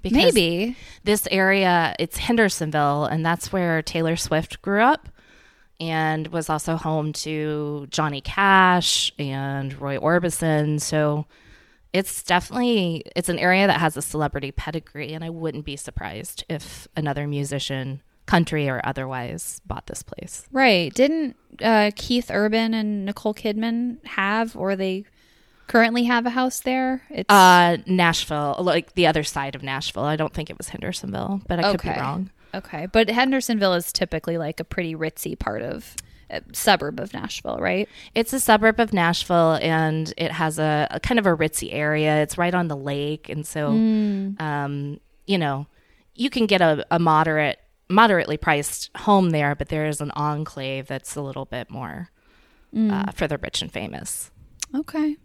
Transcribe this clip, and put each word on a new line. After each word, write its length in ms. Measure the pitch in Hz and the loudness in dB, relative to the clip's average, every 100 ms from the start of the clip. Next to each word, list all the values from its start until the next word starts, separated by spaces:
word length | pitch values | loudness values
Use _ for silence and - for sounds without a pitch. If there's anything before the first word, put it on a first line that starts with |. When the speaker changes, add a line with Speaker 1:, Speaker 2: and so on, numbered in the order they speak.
Speaker 1:
Because 320 | - 262 494 | 2 4 6
Speaker 2:
Maybe. 420 | 262 170 170 226 254 - - | 6 2 0 -4 -6 -16 -8
Speaker 1:
this 240 | 208 208 - | 0 0 2
area, 680 | 190 190 196 185 175 160 - | 2 4 4 4 4 2 -2
it's 180 | 170 - | -4 -4
Hendersonville, 880 | - 233 208 - 156 151 143 143 147 | 0 4 4 2 -2 2 2 2 0
and 180 | 160 165 | 0 0
that's 280 | 170 - | -2 -2
where 280 | 190 175 160 | -2 0 0
Taylor 320 | 156 165 160 165 | -2 -2 0 -2
Swift 460 | - 156 - - | 0 -2 -2 -8
grew 200 | - 202 | -2 4
up 260 | 240 311 - - _ _ _ _ _ _ | 4 2 -4 -20 _ _ _ _ _ _
and 480 | 165 160 156 156 156 | -4 0 0 -2 -4
was 220 | 170 156 | -6 -2
also 260 | 156 - 165 | -4 -2 -2
home 380 | 160 156 151 | -2 -2 -2
to 760 | 147 156 156 151 151 147 147 139 | -6 -6 -4 -4 -4 -6 -8 -6
Johnny 280 | - 151 139 | -2 -2 -4
Cash 920 | - - 196 190 185 180 165 - - - | -4 2 6 8 8 6 2 0 -2 -4
and 600 | 143 135 139 139 135 139 | -6 -4 -4 -4 -6 -6
Roy 180 | 139 139 | -6 -2
Orbison. 840 | 156 175 170 - 165 151 151 151 | 2 2 0 0 2 2 2 -2
So 460 | - 156 151 147 151 _ _ - _ _ _ | 0 0 2 0 -4 _ _ -20 _ _ _
it's 300 | 185 190 - | -4 -4 -8
definitely, 800 | - 180 - 247 247 226 180 165 - - | 0 0 0 -2 0 2 0 -4 -6 -6
it's 140 | 175 | -4
an 80 | 170 | 0
area 300 | 180 185 196 | 2 4 4
that 120 | 147 | 4
has 160 | 165 147 | 0 -2
a 60 | |
celebrity 500 | - 151 147 143 139 | -6 -4 -4 -4 -6
pedigree, 640 | - - 156 - 143 147 | -8 -6 -8 -10 -12 -10
and 100 | 156 | -10
I 60 | 165 | -10
wouldn't 360 | 165 160 139 151 | -6 -6 -6 -10
be 100 | 139 | -10
surprised 720 | - - 92 101 180 - - | -10 -10 -8 -10 -12 -14 -8
if 380 | 156 - - - - | -10 -10 -18 -12 -6
another 320 | 147 143 147 | -4 -4 -4
musician, 720 | 143 143 139 - 135 135 135 _ _ - | -4 -4 -6 -6 -6 -8 -10 _ _ 2
country 440 | 175 160 156 139 | 2 2 0 -2
or 120 | 127 | -2
otherwise, 800 | - 135 131 127 123 165 - - - | -4 -6 -8 -8 -8 -10 -12 -14 -12
bought 180 | - - | -12 -10
this 160 | - | -14
place. 440 | - - 175 - - | -14 -16 -14 -16 -6
Speaker 2:
Right. 400 | 262 254 190 156 175 | 2 4 4 2 2
Didn't, 400 | 277 320 285 - _ - | 2 2 -4 -6 _ -2
uh, 300 | 226 220 208 208 | 2 4 2 -2
Keith 360 | - 240 - | -2 -2 0
Urban 420 | 196 214 220 226 | 0 2 2 0
and 320 | 226 214 208 196 | 0 -2 -4 -6
Nicole 300 | 202 214 214 | -4 -4 -4
Kidman 680 | 220 208 226 233 247 233 - | -4 -2 -2 -2 -4 -6 -8
have, 500 | - 196 220 226 - | -4 0 0 -2 -4
or 200 | 190 190 | -4 -2
they 300 | 190 185 208 _ _ _ _ _ - | -2 -4 -10 _ _ _ _ _ 0
currently 320 | 233 226 240 | 2 4 2
have 220 | 240 240 240 | 2 2 0
a 40 | |
house 280 | 247 254 - | 0 -2 -2
there? 420 | - 262 262 262 _ | -2 0 0 -4 _
It's 200 | 294 196 | -6 6
Speaker 1:
Uh, 480 | 202 185 180 175 170 - | 10 10 10 8 4 0
Nashville, 720 | 185 170 160 - 151 147 - | 4 4 2 -2 -2 -2 0
like, 340 | 180 160 170 | 0 0 -2
the 140 | - 170 | 2 4
other 160 | 160 | 4
side 320 | 147 147 139 135 | -2 -4 -6 -8
of 80 | |
Nashville. 400 | 135 139 - - | -6 -6 -6 -4
I 120 | 139 156 | -2 0
don't 180 | 156 | -2
think 160 | - 156 | -4 -10
it 80 | - | -12
was 120 | - | -12
Hendersonville, 720 | - - 185 196 196 - 196 - | -10 -8 -8 -8 -6 -6 -6 -4
but 120 | 175 | 0
I 120 | 196 | 0
could 100 | 185 | 0
be 80 | 180 | -4
Speaker 2:
Okay. 100 | - | -4
Speaker 1:
wrong. 300 | 131 165 190 _ _ | -4 -6 -8 _ _
Speaker 2:
Okay. 320 | 185 - 156 185 | -14 -10 -12 0
But 220 | 226 220 | 2 2
Hendersonville 640 | 226 262 269 240 220 196 | 2 2 0 0 2 2
is 180 | 175 170 | 2 -2
typically, 440 | - 180 160 - 165 | -4 -2 -2 -4 -4
like, 220 | 151 - | -4 -8
a 40 | 170 | -8
pretty 280 | - 170 160 | -6 -6 -4
ritzy 440 | 160 - 156 165 | -6 -6 -10 -4
part 220 | - 107 | -4 -4
of, 340 | 117 - - - - - - | -8 -10 -12 -16 -16 -20 -12
uh, 120 | - - | -12 -10
suburb 460 | - - 180 147 - | -2 2 2 2 -6
of 140 | 202 | -8
Nashville, 440 | - 98 - - - | -10 -10 -10 -8 -4
right? 280 | 185 180 214 - - | -2 -2 -4 -10 -6
Speaker 1:
It's 200 | - 226 | -4 -2
a 60 | 262 | -2
suburb 400 | - 214 220 220 | 4 6 6 4
of 120 | 226 | 0
Nashville, 640 | 196 170 175 - 175 160 156 | 2 2 0 2 4 4 4
and 520 | 165 160 156 156 160 - | 2 2 2 0 -4 -4
it 140 | 165 | -6
has 260 | 160 160 156 | -2 -2 0
a, 280 | 156 151 147 | 0 2 0
a 80 | - | -4
kind 180 | - 240 | 0 2
of 60 | 196 | 2
a 100 | 160 | 2
ritzy 340 | 156 - - | 0 -2 -6
area. 480 | 131 151 151 151 151 | -4 0 2 2 2
It's 160 | 151 - | 0 0
right 160 | 175 | 0
on 140 | 180 170 | 0 -2
the 80 | 143 | -4
lake, 520 | 139 143 147 156 - | -6 -4 -4 -6 -8
and 160 | 151 151 | -10 -6
so, 260 | 208 - | -4 0
Speaker 2:
Mm. 680 | 220 220 220 208 196 196 202 | 2 2 2 0 -2 -4 -6
Speaker 1:
um, 580 | 156 147 143 143 143 147 _ _ - | -4 -4 -4 -6 -8 -10 _ _ -2
you 120 | 190 | 0
know, 300 | 151 139 147 _ _ _ _ - | 0 -4 -8 _ _ _ _ -6
you 140 | 262 | -4
can 160 | 262 220 | 0 2
get 160 | 190 | 6
a, 240 | 170 147 - | 6 4 0
a 80 | 170 | 2
moderate, 600 | 165 156 160 156 147 - _ _ _ | 4 4 4 2 0 -4 _ _ _
moderately 460 | 196 226 180 - 151 | 6 6 4 0 -2
priced 520 | - 147 143 - - - | 0 0 -2 -8 -12 -4
home 320 | - 202 180 | 4 6 6
there, 240 | 156 143 143 | 2 0 -2
but 140 | 139 | -4
there 160 | 156 151 | -2 -2
is 140 | 147 | -4
an 100 | 147 | -6
enclave 760 | - 147 147 156 - 135 135 135 | -4 -2 -2 -6 -8 -8 -8 -8
that's 280 | 135 - 147 | -10 -8 -10
a 60 | |
little 240 | 139 135 135 | -8 -10 -8
bit 240 | 123 110 | -10 -10
more, 400 | - 113 - 175 _ _ _ _ _ _ 214 | -10 -10 -10 -14 _ _ _ _ _ _ -2
Speaker 2:
Mm. 160 | 214 | 0
Speaker 1:
uh, 200 | 196 196 | 0 -4
for 160 | - 156 | -4 -4
the 100 | 147 | -4
rich 240 | - - | -6 -8
and 100 | - | -8
famous. 600 | - 104 - - - - - - - - 262 | -8 -10 -10 -10 -12 -12 -20 -20 -16 -8 -8
Speaker 2:
Okay. 420 | - 311 302 302 | -6 -4 -4 -6